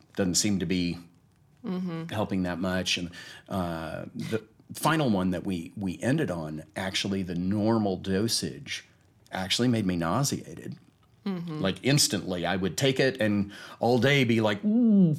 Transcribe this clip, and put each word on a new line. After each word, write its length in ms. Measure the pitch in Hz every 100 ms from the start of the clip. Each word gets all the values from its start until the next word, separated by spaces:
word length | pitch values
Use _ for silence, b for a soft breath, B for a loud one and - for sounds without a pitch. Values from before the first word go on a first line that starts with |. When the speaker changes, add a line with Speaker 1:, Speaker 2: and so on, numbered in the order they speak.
| _ -
Speaker 1:
doesn't 180 | 95
seem 240 | 85 110 95
to 80 | 87
be 320 | 92 87 85 - _ _ _ _ _
Speaker 2:
Mm-hmm. 420 | 226 180 185 165 165
Speaker 1:
helping 300 | 107 98 95
that 140 | 90 85
much." 380 | 92 92 87 -
And, 120 | 87 B B B -
uh, 560 | 95 87 82 80 - -
the 280 | - 110 110 - _ -
final 340 | - 151 160 139
one 200 | 98 92
that 140 | 90 101
we, 260 | 90 82 -
we 220 | 95 85
ended 280 | 110 160 123
on, 340 | 85 78 76 - -
actually 460 | 95 92 101 98
the 120 | 90
normal 600 | 87 92 104 107 113 101 90
dosage 880 | 92 95 113 - 82 - - - - _ _ _ _
actually 360 | 95 95 - 123
made 180 | 113 92
me 100 | 87
nauseated. 800 | 82 107 139 90 - - - - _ _ _ _
Speaker 2:
Mm-hmm. 380 | 202 180 175 151
Speaker 1:
Like, 140 | 95 92
instantly, 640 | 120 143 - 98 92 90
I 120 | 85 95
would 200 | 92 -
take 240 | 139 131
it 180 | 135 131
and 320 | 107 104 98 B B B
all 160 | 117 127
day 260 | 131 143
be 180 | 120 113
like, 200 | 107 101
"Ooh," 540 | 208 226 233 202 170